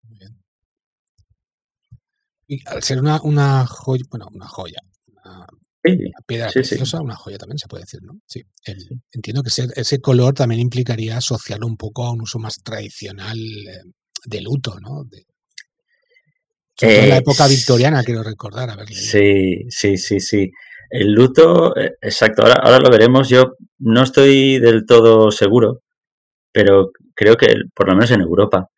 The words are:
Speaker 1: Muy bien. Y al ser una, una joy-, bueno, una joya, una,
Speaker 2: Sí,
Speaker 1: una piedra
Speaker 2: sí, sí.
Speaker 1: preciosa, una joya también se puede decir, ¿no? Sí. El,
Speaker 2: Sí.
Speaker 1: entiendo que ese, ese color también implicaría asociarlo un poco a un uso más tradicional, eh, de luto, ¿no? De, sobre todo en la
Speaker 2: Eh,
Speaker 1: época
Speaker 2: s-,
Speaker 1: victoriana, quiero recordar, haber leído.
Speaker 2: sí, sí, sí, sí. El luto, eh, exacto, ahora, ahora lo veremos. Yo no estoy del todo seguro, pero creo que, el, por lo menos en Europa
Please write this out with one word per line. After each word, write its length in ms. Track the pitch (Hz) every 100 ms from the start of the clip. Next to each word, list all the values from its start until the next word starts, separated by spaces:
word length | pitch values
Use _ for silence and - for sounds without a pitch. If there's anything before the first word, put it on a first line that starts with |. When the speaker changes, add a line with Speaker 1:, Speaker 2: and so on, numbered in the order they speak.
Speaker 1:
Muy 140 | 113 107
bien. 200 | 95 120 _ _ _ _ _ _ _ _ _ _ _ _ _ _ _ _ _ _ _ _ _
Y 180 | 139 -
al 140 | -
ser 160 | - 131
una, 200 | 143 151
una 440 | 151 147 139 135 123
joy-, 380 | - - 127 127
bueno, 200 | 117 101
una 160 | - 92
joya, 320 | - - - 95 _ _
una, 380 | _ _ - - _ _ _
Speaker 2:
Sí, 80 | -
Speaker 1:
una 300 | 185 - - _
piedra 240 | 117 117
Speaker 2:
sí, 120 | 131
sí. 60 | 131
Speaker 1:
preciosa, 320 | - 135 165
una 160 | 147 110
joya 200 | - 101
también 200 | - 143
se 100 | -
puede 160 | -
decir, 180 | 87 -
¿no? 120 | 185 202 _
Sí. 180 | - _ _
El, 160 | - 98
Speaker 2:
Sí. 160 | 95 127 _
Speaker 1:
entiendo 320 | 123 107 120
que 60 | 127
ese, 180 | - 123 135
ese 240 | 117 139
color 340 | 127 123 123
también 280 | 139 127 117
implicaría 560 | 123 120 123 117 110 117
asociarlo 500 | - 113 - 117 113
un 80 | 110
poco 300 | 110 110 120
a 60 |
un 80 | 117
uso 180 | 113 120
más 240 | 110 -
tradicional, 760 | - 110 104 - 107 98 98 113
eh, 440 | 113 104 101 95 90 _ _ -
de 180 | - 107
luto, 380 | 98 139 127 95
¿no? 240 | 101 143
De, 220 | 131 _ _ _ _ - - _ _ _ _ _ _ _ _ _ _ -
sobre 180 | 113
todo 100 | 107
en 60 | 135
la 60 | 131
Speaker 2:
Eh, 40 |
Speaker 1:
época 260 | 123 135 143
Speaker 2:
s-, 80 |
Speaker 1:
victoriana, 500 | 135 - 123 131 151 120
quiero 180 | 113
recordar, 460 | 110 107 104 - 123
haber 200 | 101 101
leído. 140 | -
Speaker 2:
sí, 640 | - 104 101 98 95 87 123
sí, 300 | - 104 98
sí, 240 | - 101
sí. 280 | - 104 95 _ - - _
El 240 | - 98
luto, 640 | 104 127 131 165 175 165 -
eh, 180 | - -
exacto, 400 | 107 - 110 110
ahora, 120 | 113 123
ahora 180 | 123 127
lo 100 | 131
veremos. 400 | 117 117 131 131
Yo 240 | 127 127 - _ _
no 240 | 123 113
estoy 560 | 131 - 139 139 135 131
del 260 | 117 113 110
todo 460 | 120 113 113 107
seguro, 520 | 107 101 120 110 127 _ _ _ _ _ _ _
pero 400 | - 101 98 95 _ _ -
creo 220 | 104 120
que, 80 | -
el, 260 | - -
por 140 | - -
lo 80 | 95
menos 160 | 117
en 80 | 117
Europa 480 | 85 87 104 95 92